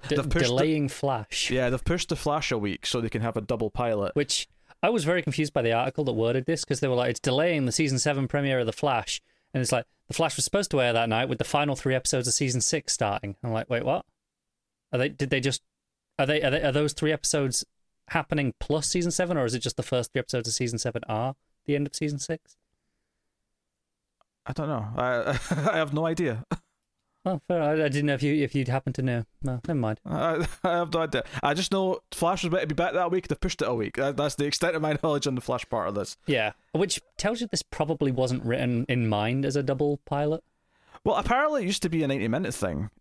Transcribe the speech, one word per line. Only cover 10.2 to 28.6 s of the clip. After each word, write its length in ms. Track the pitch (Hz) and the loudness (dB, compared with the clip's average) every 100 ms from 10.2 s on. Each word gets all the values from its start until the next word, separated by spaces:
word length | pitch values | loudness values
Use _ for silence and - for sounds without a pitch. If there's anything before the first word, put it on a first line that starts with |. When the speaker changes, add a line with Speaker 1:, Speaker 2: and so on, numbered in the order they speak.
| 160 - | 0 0
Speaker 1:
was 80 | - | 0
supposed 260 | 196 196 | 0 2
to 100 | 143 | 2
air 100 | 123 | 4
that 140 | 113 117 | 4 2
night 200 | 110 131 | 2 0
with 80 | 113 | -2
the 60 | - | 0
final 300 | 143 147 131 | 2 2 0
three 200 | 135 131 | 0 0
episodes 320 | - 131 123 | 2 0 0
of 60 | |
season 260 | - 135 123 | 0 0 0
six 300 | - 143 - | 0 0 -2
starting. 420 | - 107 101 101 98 | -2 0 -2 -4 -6
I'm 100 | 120 | -4
like, 160 | 113 - | -2 0
"Wait, 160 | 117 120 | -2 0
what? 200 | 170 - _ _ _ _ _ _ _ _ | -2 -6 _ _ _ _ _ _ _ _
Are 60 | 127 | -2
they, 80 | 139 | -2
did 200 | 135 135 | -2 0
they 100 | 135 | 0
just, 220 | 135 135 - _ _ _ _ - | 0 -2 -8 _ _ _ _ 0
are 60 | 135 | 2
they, 160 | 151 | 2
are 80 | 147 | 2
they, 100 | 151 | 2
are 80 | 147 | 2
those 180 | 139 151 | 2 0
three 220 | - 151 | 0 0
episodes 500 | 151 - 151 139 - - _ _ _ - | 0 0 0 0 -2 -6 _ _ _ -4
happening 440 | 165 143 151 135 - | -2 0 0 0 -2
plus 300 | - 151 147 | -2 0 0
season 220 | 180 170 | 0 0
seven, 260 | - 180 165 | 0 0 0
or 80 | 120 | 0
is 100 | 123 | -2
it 40 | |
just 180 | 117 - | -4 -4
the 60 | |
first 280 | - 127 120 | -2 -2 0
three 80 | 131 | -4
episodes 300 | - 127 117 | -2 -4 -2
of 40 | |
season 240 | - 123 117 | -2 -2 -2
seven 220 | 120 113 - | -4 -4 -4
are 280 | 110 127 - _ _ - | -2 -2 -6 _ _ -2
the 100 | 143 | 0
end 120 | 143 | -2
of 80 | - | -2
season 240 | 151 147 | -4 -4
six?" 380 | - 160 - _ _ _ _ _ _ _ _ _ _ _ _ _ _ _ _ _ _ _ - | -4 -6 -10 _ _ _ _ _ _ _ _ _ _ _ _ _ _ _ _ _ _ _ -8
Speaker 2:
I 60 | |
don't 140 | 135 151 | -4 -2
know. 200 | 131 107 113 | -2 -2 0
I, 420 | 123 120 127 131 - | 2 2 2 0 0
<laughs> 220 | 160 160 | 0 2
I 60 | 160 | 2
have 160 | 151 | 2
no 120 | 147 165 | 2 0
idea. 380 | 165 160 113 - - - _ _ _ _ _ | 2 0 -2 -4 -6 -8 _ _ _ _ _
Speaker 1:
Oh, 160 | 185 175 - | -2 -2 0
fair. 140 | 175 | 2
I, 120 | 147 | 4
I 160 | 156 147 | 4 2
didn't 180 | 139 143 | 2 2
know 80 | 135 | 2
if 80 | |
you, 100 | 143 151 | 2 2
if 120 | 139 | 2
you'd 120 | 143 | 0